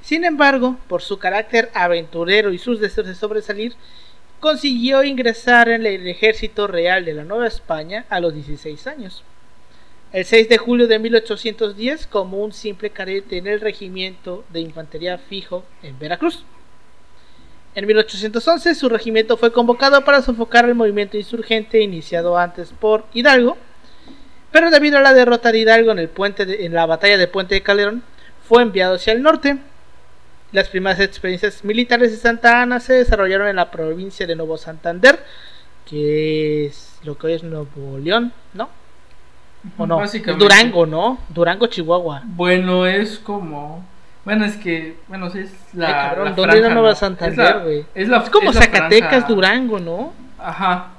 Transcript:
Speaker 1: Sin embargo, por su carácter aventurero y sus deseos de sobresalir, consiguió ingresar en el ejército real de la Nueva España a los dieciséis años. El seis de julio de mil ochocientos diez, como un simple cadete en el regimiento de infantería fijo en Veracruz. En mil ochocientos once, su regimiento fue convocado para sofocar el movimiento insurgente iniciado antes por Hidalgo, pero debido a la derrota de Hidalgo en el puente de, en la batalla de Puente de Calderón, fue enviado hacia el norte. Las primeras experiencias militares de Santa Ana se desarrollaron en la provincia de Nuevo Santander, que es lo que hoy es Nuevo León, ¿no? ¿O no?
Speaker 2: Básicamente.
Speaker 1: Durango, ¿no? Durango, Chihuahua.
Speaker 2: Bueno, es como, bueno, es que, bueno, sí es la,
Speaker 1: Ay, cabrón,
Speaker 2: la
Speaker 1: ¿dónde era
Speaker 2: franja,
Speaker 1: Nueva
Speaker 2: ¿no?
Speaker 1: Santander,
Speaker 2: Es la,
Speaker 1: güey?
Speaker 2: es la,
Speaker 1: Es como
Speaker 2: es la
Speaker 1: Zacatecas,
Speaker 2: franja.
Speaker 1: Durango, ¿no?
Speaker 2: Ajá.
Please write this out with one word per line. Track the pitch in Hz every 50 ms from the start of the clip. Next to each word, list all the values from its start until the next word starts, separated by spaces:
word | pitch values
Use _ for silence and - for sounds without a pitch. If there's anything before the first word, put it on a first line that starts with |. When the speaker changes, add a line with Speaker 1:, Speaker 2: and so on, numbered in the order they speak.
Speaker 1:
Sin | - - 294 330 339
embargo, | 349 311 277 294 277 269 262 240 254 254 247 - -
por | 180 170
su | - - 196 190
carácter | - 180 190 208 220 - - 226 226 226 -
aventurero | 208 180 175 175 170 165 160 - 165 170 170 196 214 214 202
y | 180 180
sus | - 247 240 214
deseos | 214 196 - - 202
de | 185 185
sobresalir, | 180 - 208 214 214 208 - 202 202 220 247 - - - - - - - - - - - - - -
consiguió | - 311 302 - - 285 254 233 233 254 269 269 277
ingresar | 285 277 247 254 233 220 - - 254 247 240 233 233
en | 233 226 226
el | 214 196 190 180 180
ejército | 175 - - 220 220 - - 208 - - 208
real | 196 180 170 170 175 185 190 180
de | 165 151
la | 151
Nueva | 147 165 202 233 240
España | 220 - - - - 165 156 156 165 190 220 247 -
a | 208 180
los | 175 170 151
dieciséis | 151 147 143 147 143 - 156 151 147 - 262
años. | 302 294 214 185 - - - - - - - - - - - - - - - - - - - -
El | - 185 180
seis | - 226 226 226 220
de | 240 220
julio | 226 240 240 240 240 226
de | 220 220
mil | 220 226 233
ochocientos | 226 220 - 214 202 - 226 208 - 220 208 202
diez, | 202 220 247 302 311 - -
como | - 208 190 185 190 196
un | 208 214
simple | 202 - - 214 202 190 214 208
cadete | - - 190 185 190 196 196 - 196 180
en | 180
el | 196 208 208
regimiento | 214 214 202 - 202 185 185 185 185 190 185 180 - 185 180 196 - -
de | 165 165
infantería | 165 160 151 165 156 147 - 156 165 180 180 175
fijo | 180 - 196 196 185 - 180 180 185 - - - -
en | 147 135 131
Veracruz. | 165 208 175 - 302 339 - - - - - - - - - - - - - - - - - - - - - - - - - - - - -
En | 202 196
mil | 208 214
ochocientos | 214 214 214 - 190 202 220 214 233 233 320
once, | 339 330 - 349 320
su | - - 254
regimiento | 233 220 226 233 220 220 220 220 240
fue | - - 233
convocado | 226 240 240 233 247 247 269 277 277 277 269
para | 285 285 277
sofocar | 254 - 240 220 233 - - 240 240
el | 240 247
movimiento | 233 226 208 202 208 202 196 214
insurgente | 208 202 - - 220 220 - 226 220 220 220 - 226
iniciado | 214 202 185 165 156 - 175 170 170 175 175
antes | 175 175 175 175 - 170 -
por | - - - 214 214 220 220 - -
Hidalgo, | 233 240 294 269 254 240 247 339 - - - - - - - - - - - - - - - - - - -
pero | - 311 339 339
debido | 330 285 294 294 294 277
a |
la | 277 269 269
derrota | 254 247 240 240 233 233 233
de | 220 226
Hidalgo | 220 220 226 226 226 226
en | 214 185
el | 165 165
puente | - - 196 202 202 202 196
de, | 185 190 214 190
en | 170 165
la | 170 165
batalla | 160 165 160 196 202 208
de | 190 180 175
Puente | - 190 185 180 196
de | 190
Calderón, | - - 202 202 202 202 214 247 - - - - - - - -
fue | - - 226 240
enviado | 247 226 180 190 185 185 185
hacia | 180 - 220
el | 220 240
norte. | 269 311 320 311 - 277 285 269 - - - - - - - - - - - - - - - - - -
Las | - 190 190 -
primeras | - 185 185 190 185 175
experiencias | 196 190 - - - 185 185 180 - 208 196 - -
militares | 202 214 233 247 240 240 240 247 233
de | 220 214
Santa | - 233 233 233 - 233 233 240
Ana | 247 247 247 240
se | 247 -
desarrollaron | 254 254 247 240 226 214 196 185 190 196 202 208
en | 196
la | 185 175 -
provincia | - 165 160 160 160 175 190 196 185 - 214
de | 170 165
Nuevo | 160 165 160 160 156
Santander, | - 160 160 160 - 170 170 180 190 262 302 - - - - - - - - - - - - - - -
que | 151 151 147 147 151 156 156 156 156 156 156 151 151 151 147
es | 147 143 - - - - - -
lo | 151 143
que | - - 160
hoy |
es | 165 160
Nuevo | 170 165 160 156 151 139 143 143 139 135 135 135
León, | 139 165 196 233 240 240 - - - -
¿no? | - 185 233 - - - - - - - - - - - - - - - - - - - - 190 - -
¿O | 165
no? | 160 165
Speaker 2:
Básicamente. | 160 156 202 214 220 220 - 156 156 208
Speaker 1:
Durango, | 202 196 208 233 240 202 175 170
¿no? | 156 156 160 185 233 262 254 - -
Durango, | 156 165 170 170 180 196 240 233
Chihuahua. | - - 165 156 170 180 175 165 147 139 -
Speaker 2:
Bueno, | 226 180 170 180 180 180 185 185 185 180 180 185
es | 185 190 196 214 208 214 -
como, | - - 208 202 185 156 151 147 147 151 160 175 185 - - - - - - - -
bueno, | 196 214 214 214
es | 202 208
que, | - - 180 165 165 160 160 165 - - -
bueno, | 185 190 185 175
sí | 180 202
es | 196 190 - - - -
la, | - 175 170
Speaker 1:
Ay, | 160 147 143 143 143
cabrón, | 170 180 196
Speaker 2:
la | 202
Speaker 1:
¿dónde | 190 180 190 175 - 220
era | 226
Speaker 2:
franja, | 226 226
Speaker 1:
Nueva | 226 226 220
Speaker 2:
¿no? | 208
Speaker 1:
Santander, | - 208 196 185 175 170 165
Speaker 2:
Es | 160 240 226 180 -
la, | 208
Speaker 1:
güey? | 175 160 151 147 151 - -
Speaker 2:
es | 190 190 220
la, | 262 262
Speaker 1:
Es | 247 -
como | - 415 415 349
Speaker 2:
es | 226
la | 226
Speaker 1:
Zacatecas, | 233 208 - 196 160 165 208 226 233 160
Speaker 2:
franja. | 269 254 240 240
Speaker 1:
Durango, | 226 196 185 190 214 254 262 240 220 196
¿no? | 175 165 170 185 254 330 - - - - - -
Speaker 2:
Ajá. | 185 180 160 - 196 185 180 185 - - -